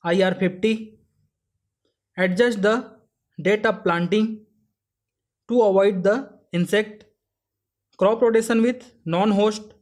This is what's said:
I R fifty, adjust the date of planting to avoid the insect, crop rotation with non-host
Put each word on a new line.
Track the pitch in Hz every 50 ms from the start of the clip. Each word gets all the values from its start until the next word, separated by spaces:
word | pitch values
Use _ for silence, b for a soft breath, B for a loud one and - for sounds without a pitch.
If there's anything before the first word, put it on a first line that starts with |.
| -
I | 170 175 190
R | 190 185 180
fifty, | 185 190 180 185 - - 220 220 220 - - - _ _ _ _ _ _ _ _ _ _ _ _ _ _ _ _ _ _ _ _ _ _ _ _
adjust | 180 185 185 180 185 240 247 226 202
the | 190 208 220 254 - - - _ _ _ _ _ _ _ _ -
date | 147 185 208 214 214
of | 226 202 - -
planting | 180 170 170 175 175 190 214 220 226 220 - _ _ _ _ _ _ _ _ _ _ _ _ _ _ _ _ _ _ _ _ _ -
to | 233 247
avoid | 226 202 190 196 196 202 202 185 175
the | 196 214 262 277 - - _ _ _
insect, | - 170 175 - 202 208 214 214 - - - _ _ _ _ _ _ _ _ _ _ _ _ _ _ _ _ _ _
crop | - 185 196 226 226
rotation | 247 226 226 226 220 226 233 226
with | 226 247 240 247 - - _ _ _
non-host | 160 165 180 202 214 202 196 208 214 208 214 - - - _